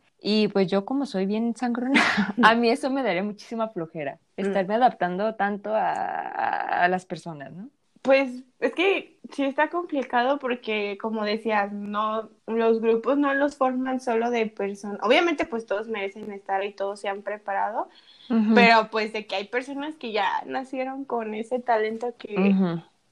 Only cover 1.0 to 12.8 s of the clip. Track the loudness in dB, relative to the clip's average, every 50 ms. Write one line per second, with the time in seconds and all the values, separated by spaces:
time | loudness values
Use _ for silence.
1 | -2 -2 -2 -2 -2 0 0 0 0 -2 -2 -2 -2 -2 -2 -2 0 2 4 4
2 | 4 4 2 0 0 0 0 4 6 6 6 6 4 2 2 2 0 -2 -2 0
3 | 0 0 0 0 0 -2 -6 -10 -12 -10 -6 -4 -4 -4 -4 -6 -8 -6 -6 -6
4 | -6 -6 -8 -10 _ _ -8 -4 -2 0 0 0 0 0 2 4 4 2 2 2
5 | -2 -2 0 -2 -2 -4 -2 -2 -2 -2 -2 -4 -6 -2 -2 0 0 0 -2 -2
6 | -4 -4 -6 -6 -8 -6 -6 -4 -2 -2 -2 -2 -4 -2 0 2 2 2 2 0
7 | -4 -8 -12 -12 -10 -12 -12 -12 -14 -14 -14 -16 -16 -18 _ _ _ _ _ _
8 | 2 4 4 4 4 0 -6 -12 -16 _ _ -4 -4 -2 0 0 0 2 0 0
9 | -4 -10 _ _ -20 -14 -6 -2 -2 -2 0 0 0 0 0 -6 -6 -4 -4 -4
10 | -4 0 0 0 2 2 0 -2 -2 -4 -4 -4 -4 -4 -4 -2 -2 -4 -6 -6
11 | -6 -4 -4 -2 -2 -2 -2 -2 -2 0 0 0 0 -2 -4 -8 -8 -6 -4 -2
12 | -2 -2 -2 -4 -6 -8 _ _ -8 -4 0 2 4 4 4 4